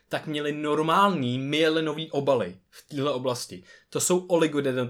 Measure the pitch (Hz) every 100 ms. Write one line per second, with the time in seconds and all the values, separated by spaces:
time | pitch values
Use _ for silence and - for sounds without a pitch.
0 | _ 143 165 147 147 151 151 151 156 175
1 | 202 175 123 127 135 151 160 160 160 151
2 | 156 143 135 131 92 90 _ - - 147
3 | 143 131 127 120 - 90 - - _ 147
4 | - 180 180 170 160 147 139 127 120